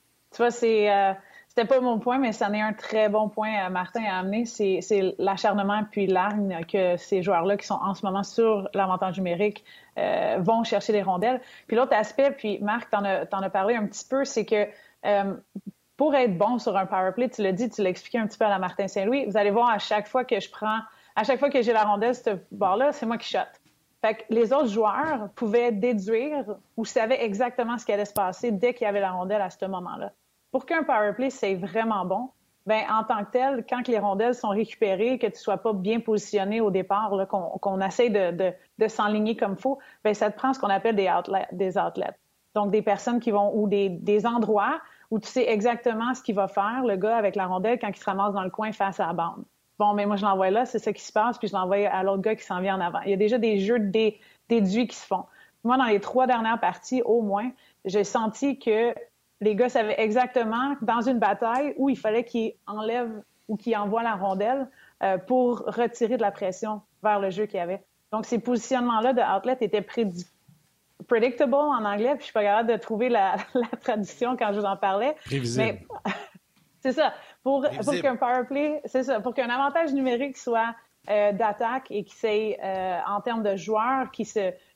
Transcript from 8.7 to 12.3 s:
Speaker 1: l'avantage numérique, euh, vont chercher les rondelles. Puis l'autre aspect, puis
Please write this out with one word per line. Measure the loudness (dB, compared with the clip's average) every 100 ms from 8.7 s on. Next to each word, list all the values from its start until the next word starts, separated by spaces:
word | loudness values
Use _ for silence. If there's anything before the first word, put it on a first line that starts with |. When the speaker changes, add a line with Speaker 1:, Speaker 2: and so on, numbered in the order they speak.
| -2
Speaker 1:
l'avantage | 0 0 -2 -2
numérique, | -2 0 -2 -2 -18 -20 -12 -4
euh, | -2 0 0 0
vont | 2 2
chercher | 2 -2 0
les | 0
rondelles. | 2 0 0 -2 -6 -14 -2
Puis | 0
l'autre | 4 2
aspect, | 0 2
puis | 0